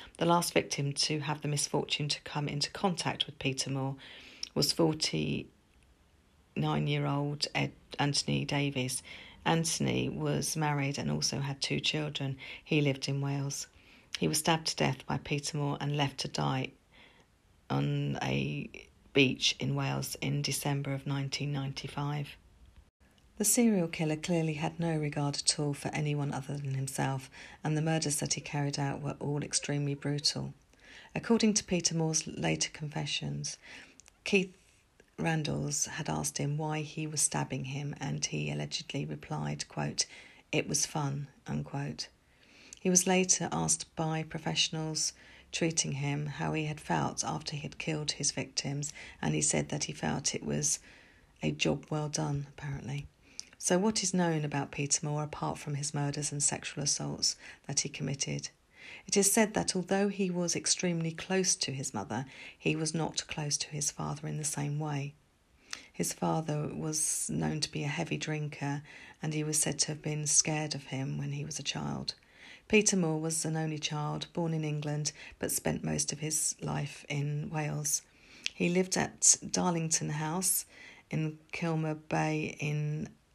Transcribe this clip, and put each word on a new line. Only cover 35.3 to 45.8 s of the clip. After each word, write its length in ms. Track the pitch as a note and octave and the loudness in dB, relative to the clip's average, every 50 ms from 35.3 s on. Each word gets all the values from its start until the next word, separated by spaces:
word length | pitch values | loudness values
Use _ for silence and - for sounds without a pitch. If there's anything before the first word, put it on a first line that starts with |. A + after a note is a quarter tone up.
| D#3+ D#3+ D3 C#3+ C#3+ C#3+ D3 D3 C#3+ - - | 2 2 2 0 0 0 0 0 0 0 -2
had 220 | - - - D#3 - | -2 -2 -2 -2 -2
asked 300 | D#3 D3+ D3+ D3 - - | 0 0 -2 -2 -2 -2
him 180 | C#3+ C#3+ D3 | 0 0 0
why 240 | D3+ D#3 D#3 D#3 D#3 | 0 0 0 0 -2
he 260 | D3+ D3 - D#3 D#3 | -2 -4 -4 -6 -4
was 140 | D3+ D#3 C#3+ | -2 0 2
stabbing 440 | - - - D3 C#3 - - C3+ C#3 | 2 2 2 0 -2 0 -2 -4 -4
him, 300 | C3 C3+ C#3+ C#3+ C#3+ D3 - | -4 -4 -4 -4 -6 -6 -4
and 240 | D3 D3 D3 D3 D3+ | -4 -4 -2 -2 -2
he 260 | - - D3+ D3 D3 | -2 -2 -2 -2 -2
allegedly 540 | C#3+ D3 D3 C#3+ - - - - - C#3 D3 | -2 -4 -4 -4 -4 -6 -6 -6 -6 -6 -4
replied, 640 | D3 D3+ D3 - - D#3 D3+ D3+ D3 D3+ D3 - - | -6 -6 -8 -8 -6 -6 -4 -4 -4 -4 -6 -6 -6
quote, 380 | - - D3 C#3+ - - - - - - - - - - - _ - | -4 -4 -4 -2 -2 -2 -4 -4 -6 -16 -20 -20 -20 -20 -8 _ 0
"It 140 | D#3 - - | 0 2 2
was 180 | - - - | 0 0 0
fun," 420 | - - D#3 D3 C#3 C#3 C#3+ C#3+ - - - - | 0 0 0 0 0 -2 -4 -6 -8 -12 -14 -8
unquote. 640 | - C#3+ C#3+ D3 - - C#3 C#3+ D3 C#3+ - - - - _ _ _ _ _ - - - - - - - - | -4 -4 -4 -4 -4 -4 -6 -4 -4 -6 -8 -10 -10 -14 _ _ _ _ _ -20 -20 -20 -20 -20 -20 -10 -2
He 100 | - F#3 | 2 6
was 160 | F#3 F3+ - | 6 6 6
later 420 | F#3+ F#3 F#3 F#3 F#3 - - - E3+ - | 6 6 4 4 4 2 2 0 -2 -2
asked 420 | E3 E3 D#3+ - - - - - | 0 2 2 0 0 -2 -4 -4
by 260 | - E3 D#3 D#3 D#3+ D#3 | -2 -2 0 0 -2 -2
professionals 920 | D#3 - D#3 - D#3+ D#3+ D#3 - - - D#3+ D#3 D#3 D#3 D#3 - - - - - - - - - - | -4 -6 -6 -4 -2 0 2 2 0 0 -2 -4 -2 -2 -2 -2 -2 -2 -6 -14 -20 -20 -20 -12 -8
treating 420 | - - F3 E3 D#3 - | -2 0 0 2 2 2